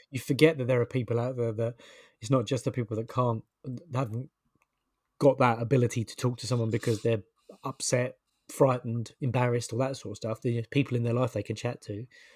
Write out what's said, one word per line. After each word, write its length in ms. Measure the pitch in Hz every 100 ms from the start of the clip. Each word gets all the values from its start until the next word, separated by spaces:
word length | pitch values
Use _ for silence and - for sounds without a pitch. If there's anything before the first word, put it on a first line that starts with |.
| _
You 80 | 131
forget 380 | - 131 156 156
that 80 | 120
there 140 | 123
are 40 | 117
people 340 | 131 113 117
out 180 | 123 127
there 140 | 117
that 220 | 110 117 120 - - - _
it's 80 | 110
not 140 | 135 107
just 200 | 131 131
the 60 |
people 240 | 127 117 110
that 120 | 120
can't, 340 | - 123 110 - _
that 360 | - 120 175 127
haven't 300 | 123 113 143 _ _ _ _ _ _ _ _ -
got 180 | 143 127
that 220 | 127 113
ability 420 | 117 131 120 123
to 120 | 107 -
talk 220 | 123 123
to 80 | 117
someone 220 | 123 110
because 320 | 110 120 107
they're 220 | 117 110 - _ - -
upset, 540 | 135 - - 127 127 - _ _ -
frightened, 640 | - 139 123 120 117 110 -
embarrassed, 500 | 135 123 123 120 -
all 60 | 113
that 160 | 131 131
sort 160 | -
of 40 | 107
stuff. 240 | 110 110
There's 260 | 123 117 113
people 300 | 143 - 120
in 60 |
their 100 | 117
life 200 | 120 127
they 100 | 107
can 120 | - 107
chat 260 | 120 123
to. 220 | - 101 127 - -